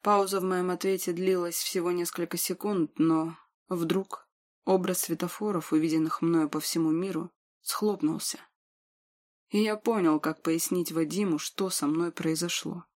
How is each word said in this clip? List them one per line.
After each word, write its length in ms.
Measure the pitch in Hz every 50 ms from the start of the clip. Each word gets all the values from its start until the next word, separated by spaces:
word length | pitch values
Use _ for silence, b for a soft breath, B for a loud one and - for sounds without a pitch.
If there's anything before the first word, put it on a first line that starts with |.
Пауза 360 | - 208 208 202 196 190 196 190
в 60 | 180
моем 260 | 185 185 180 180 180
ответе 420 | 180 175 - 190 190 180 - 180
длилась 440 | 170 170 185 190 185 180 175 175 175
всего 340 | - - - - 190 170 180
несколько 460 | 175 175 170 - - - 170 160 -
секунд, 560 | 170 - - 180 - - 208 208 185 156 151 _ -
но 380 | 160 165 160 160 160 165 165 - _ _ _ _ _ _
вдруг 600 | 185 170 165 160 175 196 190 _ - - - _ _ _ _ _ _ _ _
образ 360 | - 190 185 180 185 185 -
светофоров, 720 | - - 170 - 180 170 - - 208 214 196 170 151 -
увиденных 500 | 160 156 160 165 156 160 156 160 - -
мною 260 | - 165 165 160 156 147
по 120 | - 156
всему 300 | 151 - - 170 165 156
миру, 420 | 156 165 185 196 180 160 170 175 _ _ _ _ _ _
схлопнулся. 760 | _ - - - 208 214 202 - - 151 160 - - - - - - _ _ _ _ _ _ _ _ _ _ _ _ _ _ _ _ _ _ _ _ _
И 120 | - 208
я 160 | 214 214 214
понял, 440 | 214 _ 233 226 208 175 160 156 151
как 220 | - 156 156 -
пояснить 500 | _ 165 160 165 - - 185 180 170 -
Вадиму, 460 | 160 165 160 151 165 196 208 190 160 147
что 320 | - - - - 196 185
со 180 | - - 151 143
мной 240 | 151 165 170 170
произошло. 720 | 165 - 175 160 160 160 175 175 - - - 160 170 175 - _ _